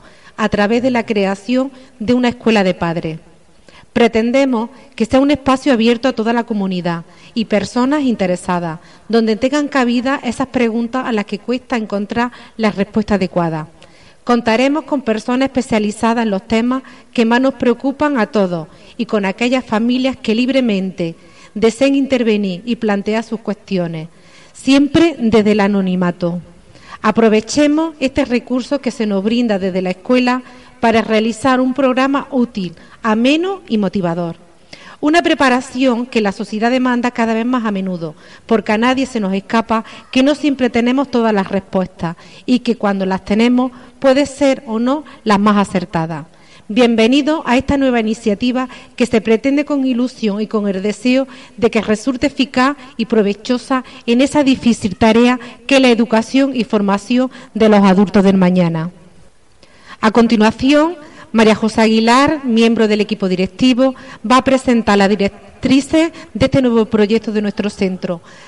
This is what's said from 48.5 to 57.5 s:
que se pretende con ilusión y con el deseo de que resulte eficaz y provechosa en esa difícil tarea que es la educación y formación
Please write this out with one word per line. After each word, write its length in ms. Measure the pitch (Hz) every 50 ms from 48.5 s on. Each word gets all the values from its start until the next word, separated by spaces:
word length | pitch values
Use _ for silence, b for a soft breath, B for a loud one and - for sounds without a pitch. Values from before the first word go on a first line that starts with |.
| 233 254 254 247 B B B B B -
que 80 | 247
se 160 | - - 226
pretende 420 | 185 220 226 220 - 277 277 285 285
con 220 | - 294 277 262
ilusión 560 | 262 254 233 247 240 - - 226 208 196 208
y 60 | 220 -
con 200 | - 214 202 202
el 140 | 190 190
deseo 480 | 190 208 208 - - 247 254 262 269 - B B B B B
de 160 | B 190 226
que 100 | - 220
resulte 460 | 190 - 214 208 - 269 254 254 - 277
eficaz 480 | 277 - 254 - - 254 254 269 285 - B B B B
y 80 | 226
provechosa 800 | - 233 220 202 202 202 208 - - 247 247 - - 269 254 240 B B B B
en 140 | B 233 247
esa 240 | 277 269 - 302 285
difícil 540 | 269 262 - - 240 220 - - 208 180 -
tarea 420 | 233 220 220 233 240 240 254 247 B B B B B
que 120 | - 277 262
es 40 |
la 100 | 262 247
educación 640 | 233 208 240 - 220 220 226 - - 262 277 269 262
y 120 | 254 208
formación 640 | - - 208 202 196 196 202 - - 247 247 262 254 B B B B